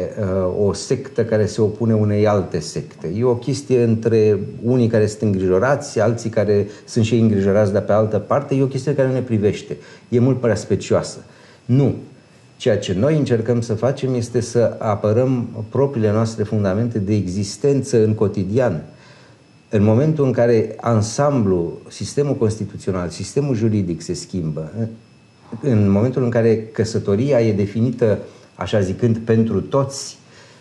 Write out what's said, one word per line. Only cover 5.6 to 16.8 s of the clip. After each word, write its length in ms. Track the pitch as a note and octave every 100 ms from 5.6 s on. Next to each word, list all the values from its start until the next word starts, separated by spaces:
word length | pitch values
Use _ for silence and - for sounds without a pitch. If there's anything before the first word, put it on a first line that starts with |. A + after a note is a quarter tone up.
| B2 C#3 C#3 -
alții 300 | G#2+ A#2 A2+
care 380 | A2 G2+ G2+ G2+ - -
sunt 200 | - G#2+
și 80 |
ei 60 | A#2+
îngrijorați 540 | A2+ G2+ G2 G2 G#2
de 60 | G2+
pe 120 | F#2+
altă 260 | G#2 G#2+ G#2+
parte. 380 | - B2 C#3 C3+
E 80 |
o 40 | C3+
chestie 280 | C3 D3+ C3+
care 120 | C3+
nu 60 |
ne 80 | B2+
privește. 560 | A#2+ A2+ G2+ E2 - - - - -
E 100 | A#2+
mult 200 | B2+ B2
prea 160 | A#2+ G2+
specioasă. 640 | - G2 - F#2+ - - - - - - -
Nu. 300 | B2+ C3+ - - - _ _ - -
Ceea 200 | B2+ G2+
ce 160 | -
noi 240 | F#2 C3+ D#3
încercăm 440 | A#2+ A#2+ A2+ A#2+
să 120 | A#2
facem 400 | G#2 B2 C#3 C3
este 260 | B2+ A2 B2
să 360 | A2 A#2+ A2 -
apărăm 680 | A2 G2+ G#2+ G#2+ C3 B2+ G#2+ G#2+ G#2+
propriile 420 | A#2+ A2 A2+ G#2+
noastre 320 | G#2 A2 -
fundamente 560 | G#2+ A2 G2 G2